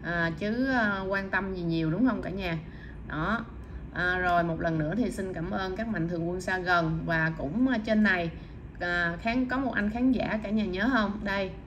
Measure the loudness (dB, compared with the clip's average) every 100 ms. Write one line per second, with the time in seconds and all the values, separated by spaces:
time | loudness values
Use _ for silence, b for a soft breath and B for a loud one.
0 | -4 0 0 0 -2 0 2 2 2 0
1 | 0 -2 0 -2 -2 -2 0 0 0 2
2 | 2 2 -4 -4 -2 -4 B B B B
3 | -8 -4 0 -2 -4 -12 B B B -4
4 | 0 2 4 4 2 0 0 0 0 0
5 | 0 -2 -6 -4 -4 -2 -2 -4 -2 -2
6 | 0 0 -2 -2 -2 -2 4 4 4 0
7 | 0 2 2 0 -4 2 2 2 2 4
8 | 6 4 0 B B B -14 -6 -2 0
9 | 0 0 0 0 0 0 0 0 0 2
10 | 4 4 2 -2 0 0 0 2 2 4
11 | 2 0 -2 0 -2 -6